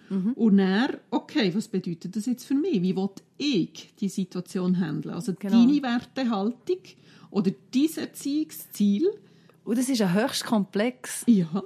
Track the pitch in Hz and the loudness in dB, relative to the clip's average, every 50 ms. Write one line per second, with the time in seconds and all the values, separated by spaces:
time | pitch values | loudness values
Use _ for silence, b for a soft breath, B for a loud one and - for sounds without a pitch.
0 | B B 190 196 180 220 277 - 233 220 196 196 190 185 190 214 262 294 294 - | B B -4 -2 -2 -2 0 2 4 6 6 6 4 4 2 2 0 -2 -4 -8
1 | _ - 247 294 - - - 302 220 180 165 220 - - - 185 - 185 165 - | _ -4 -4 -4 -4 -2 -2 0 0 2 0 -2 -4 -4 -6 -6 -4 -4 -8 -8
2 | - 175 - 220 202 254 233 - - - 269 277 330 392 294 185 175 185 170 185 | -8 -8 -8 -6 -4 -4 -4 -4 -4 -2 -2 0 0 0 0 0 2 0 0 0
3 | 196 196 - - _ _ _ - 262 294 254 175 156 - - - - - _ - | -2 -4 -6 -10 _ _ _ -6 -2 0 0 0 0 -2 -6 -18 -20 -20 _ -6
4 | 208 190 - 202 185 - - 185 180 - - 190 180 180 185 175 185 - - - | -6 -4 -4 -4 -6 -4 -6 -10 -10 -6 -6 -2 0 0 2 0 0 -2 -4 -6
5 | 156 165 170 175 - 196 175 - - 196 208 233 240 262 294 294 277 240 233 247 | -6 -8 -8 -8 -6 -6 -6 -6 -2 2 6 6 6 6 6 2 0 0 -2 -4
6 | - - - 262 262 233 233 196 196 226 240 - - - 370 370 - - - B | -4 -6 -6 -4 -2 0 0 0 0 -2 -4 -6 -4 -4 -4 -4 -4 -20 -20 B
7 | B B B B B B - 196 165 190 - - _ - - 254 294 320 - 311 | B B B B B B -2 0 0 0 -2 -4 _ -4 0 2 2 2 0 -4
8 | - - - - - 277 285 302 311 - - - - - - - 208 202 202 202 | -10 -10 -10 -10 -6 -4 -2 -2 -4 -4 -8 -18 -18 -12 -2 0 2 2 2 2
9 | 320 403 440 - b b b b b b b b - - 226 254 254 262 269 220 | 0 -2 -2 -4 b b b b b b b b -6 -4 -2 -2 0 0 0 2
10 | 208 180 170 208 233 269 - - - - 233 208 190 - - 196 220 247 247 - | 2 2 2 2 2 0 -2 -4 -4 0 0 0 0 0 -2 -2 -2 -2 -2 -6
11 | - - - - - - 233 190 170 156 160 - 381 | -12 -12 -10 -4 4 4 4 4 4 0 -2 -6 -6